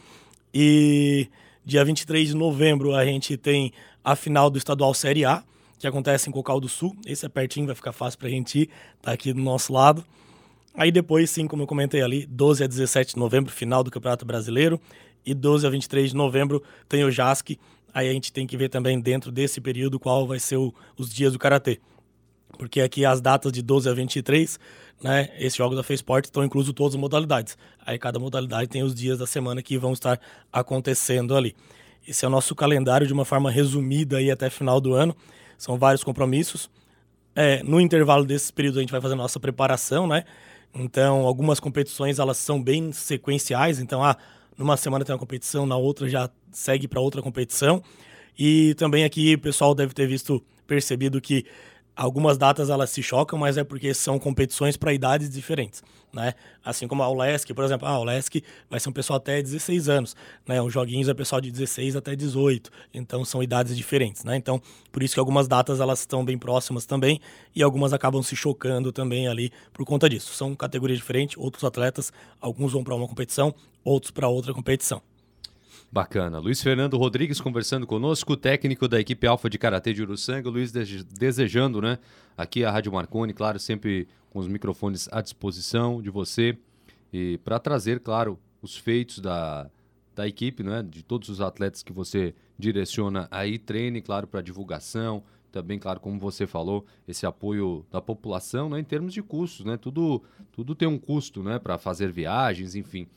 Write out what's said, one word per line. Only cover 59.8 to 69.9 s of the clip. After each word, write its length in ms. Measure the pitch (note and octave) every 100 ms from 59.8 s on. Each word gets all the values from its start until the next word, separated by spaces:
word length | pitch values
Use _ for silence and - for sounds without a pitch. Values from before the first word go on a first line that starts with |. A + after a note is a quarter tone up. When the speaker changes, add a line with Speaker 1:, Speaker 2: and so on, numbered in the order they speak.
| D3
Speaker 1:
anos, 300 | C#3+ A#2 - - - -
né? 140 | B2+
Os 100 | A#2+
joguinhos 380 | A#2+ B2 B2+ C3+
é 40 |
pessoal 280 | C3 C3+ C3
de 80 | C3
dezesseis 460 | A#2+ C3+ - C3+ C3+
até 200 | C#3 C#3
dezoito, 540 | D3 C3 C#3 B2 - - -
então 280 | B2 B2 B2
são 200 | C3 B2+
idades 340 | B2+ B2 A#2+ B2
diferentes, 480 | A#2 C#3 A#2 -
né? 100 | A#2 C3
Então, 260 | B2+ B2+ - - _
por 120 | -
isso 100 | C3+
que 80 | -
algumas 260 | C3 C#3 C3
datas 320 | B2+ B2+ C3+
elas 220 | C3 C3
estão 240 | - C3
bem 140 | B2+ B2+
próximas 480 | B2 B2+ - B2 -
também 340 | C#3 C3+ D3+ - - -
e 80 | -
algumas 300 | C#3+ C3 C#3
acabam 300 | C3+ C3+ C3+
se 120 | B2
chocando 580 | C3 D3+ C3+ B2+ B2+ B2+
também 360 | B2+ C3 B2 B2+
ali 240 | A#2 A#2+ - -
por 140 | -
conta 240 | C3+